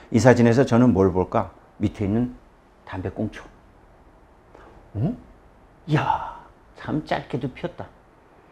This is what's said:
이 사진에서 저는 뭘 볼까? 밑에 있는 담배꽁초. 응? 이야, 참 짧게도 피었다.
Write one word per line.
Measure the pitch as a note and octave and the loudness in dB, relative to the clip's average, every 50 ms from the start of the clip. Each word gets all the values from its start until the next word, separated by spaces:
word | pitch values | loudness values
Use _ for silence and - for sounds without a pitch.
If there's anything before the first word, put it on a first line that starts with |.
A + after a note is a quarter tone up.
| - - | -8 -2
이 | - A#2 | 0 4
사진에서 | - C3 A#2 A#2+ A#2 A#2 A2+ C3+ C3 | 6 6 6 6 6 4 4 4 2
저는 | - A#2+ A#2 B2+ B2+ | 2 4 4 4 4
뭘 | F#2 F#2+ F#2+ F#2+ E2+ | 4 4 4 2 2
볼까? | F#2 F2+ - - A2+ F#2+ - - - _ _ _ - | 0 -2 -2 -2 -4 -4 -4 -10 -20 _ _ _ -6
밑에 | G2+ G2+ - - G#2+ | -6 -4 -4 -4 -4
있는 | F#2+ G#2 A#2 B2 B2 B2 - - _ _ _ _ _ _ _ - | -2 -2 -2 -4 -4 -8 -14 -20 _ _ _ _ _ _ _ -20
담배꽁초. | - - F#2 F#2 F#2+ - - A2 G#2+ - - - - - - _ - _ _ _ _ _ _ _ _ _ _ _ _ _ _ _ _ - - - - - - - - - G2+ | -16 -12 -10 -8 -8 -8 -6 -8 -8 -8 -12 -20 -20 -20 -20 _ -20 _ _ _ _ _ _ _ _ _ _ _ _ _ _ _ _ -20 -20 -20 -20 -20 -20 -20 -14 -8 -6
응? | B2 G3 B3 - - - - _ _ _ _ _ _ _ _ _ - - | -4 -4 -6 -8 -14 -20 -20 _ _ _ _ _ _ _ _ _ -8 -2
이야, | D3+ C3+ - - - - - - - - - - - _ _ _ - - | -2 -2 0 0 -4 -4 -6 -10 -14 -16 -20 -20 -20 _ _ _ -20 -18
참 | - - - D#3 D3+ | -10 -6 -6 -6 -4
짧게도 | - D#3 D3+ C#3 - - C#3 C3+ B2+ - | -4 -6 -8 -6 -8 -8 -8 -8 -8 -10
피었다. | - - E3+ - - - - _ _ _ _ _ _ _ _ _ _ _ _ | -10 -12 -12 -12 -12 -18 -20 _ _ _ _ _ _ _ _ _ _ _ _